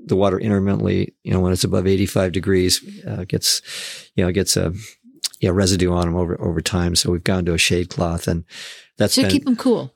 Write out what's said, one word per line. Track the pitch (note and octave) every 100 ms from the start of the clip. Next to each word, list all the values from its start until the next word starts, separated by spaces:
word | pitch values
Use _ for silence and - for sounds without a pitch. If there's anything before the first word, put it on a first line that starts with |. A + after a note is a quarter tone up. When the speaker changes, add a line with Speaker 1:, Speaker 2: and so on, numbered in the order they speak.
| -
Speaker 1:
the |
water | F#2+ G2 F#2+
intermittently, | G#2+ G2+ G2 G2+ G2 F#2+ G2 -
you | -
know, | F#2
when | F#2
it's | F#2
above | F#2 G2 F#2
eighty-five | G2 G2 - F#2
degrees, | F2+ F2+ F#2+ F#2 - - G3+ -
uh, | G2+
gets, | F#2 - - - - - - - -
you | -
know, | F2+
gets | F#2 F#2 F#2
a, | F2+ F#2 A2 - - - - -
you | G2+
know, |
residue | F2+ F#2 F#2+ F2+
on | F2 E2+
'em | F2
over, | E2+ -
over | F2+ E2
time. | - F#2 F2
So | F2+ F2
we've | F2
gone | - F#2 F2
to |
a | E2
shade | - F2+ F2
cloth, | - E2+ E2 -
and | E2+ - - - - - -
that's | G#2
Speaker 2:
To | B3+
Speaker 1:
been | G2
Speaker 2:
keep | C#4+ C4+
'em | A#3
cool. | C4 G3+ C3